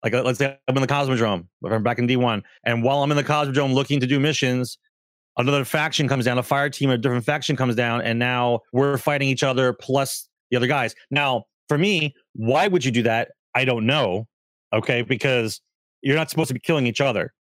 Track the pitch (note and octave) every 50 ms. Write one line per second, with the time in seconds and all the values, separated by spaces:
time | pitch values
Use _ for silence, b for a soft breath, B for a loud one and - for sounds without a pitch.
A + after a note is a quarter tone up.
0 | - A#2 G#2+ B2 B2+ B2 B2+ - C#3+ C3+ C3+ - _ - B2+ C3+ C3+ A#2+ C#3+ C#3+
1 | C#3+ C3+ C3 A#2+ A2+ A2 G2+ F2+ F2 - _ _ - F2+ G#2+ A2 G#2+ A#2+ A#2+ A2+
2 | A#2+ A#2+ C3 B2+ B2 A#2+ A2 G#2 G2 b b b b A2+ A#2+ A#2 A#2 C3 C3+ C#3+
3 | C#3 C#3+ D3 C#3+ C#3+ - D3+ D3+ D3 C#3 C3 C#3 C#3+ C3+ C3 C3 C#3 - C#3+ C#3+
4 | B2+ B2+ C#3+ C#3+ C3+ D3+ D3+ - - B2+ B2+ B2+ B2+ A#2+ - _ _ _ _ _
5 | _ _ _ _ _ _ _ - A#2+ B2+ C#3+ C#3+ C3+ - - D#3+ D3+ D#3 - -
6 | D#3 C3 C#3 C3+ A#2 A#2+ B2 B2 B2 - D3 C#3 C#3+ D3 C#3 - C#3+ C#3 B2+ A#2+
7 | A2 C#3 B2 B2 A2+ - D3 D3 C3 - D3+ A#2+ C3 B2 A#2 A2 B2 A#2 A#2 A#2+
8 | - A#2 A2+ A#2 B2 B2 B2 B2 B2 B2 A#2+ A#2 _ _ - B2 C#3 C#3+ C#3+ C3
9 | - - D3 C#3+ C#3 C3+ C3+ B2 - C#3 C3 B2 C3 B2+ A#2+ - - - C3 C#3
10 | C#3 C3+ - - - _ _ _ _ _ A#2+ B2 A#2 A#2+ D3 C#3+ B2 A2 - B
11 | B B C#3 C#3+ D3 C#3 B2+ A#2 - _ _ _ _ _ D3+ C#3+ E3+ G#3 G#3 E3+
12 | D3+ D3 b b b b _ - A2 A2+ B2+ D3+ F#3 G#3+ F#3 F3 B2+ C3+ A#2+ A#2+
13 | A#2 A#2 A2+ A#2 A#2+ - - _ _ _ _ B2 C3 C3 B2+ A#2 A2 A#2 C#3 D3+
14 | C3+ G2+ F2+ G2+ A2+ - _ _ _ _ _ _ _ _ - A2 - - C3 A#2+
15 | A#2+ G#2 A#2 A2 - C#3+ C3 B2 A2+ A2 G2 - _ _ _ _ _ _ _ _
16 | - C3+ C#3 D#3 D#3+ D3 - D#3+ D#3+ - C3+ A#2+ - - E3+ D3+ C3 A#2+ A2 -
17 | C#3+ C#3 A#2 G2+ D#2+ A#2 _ _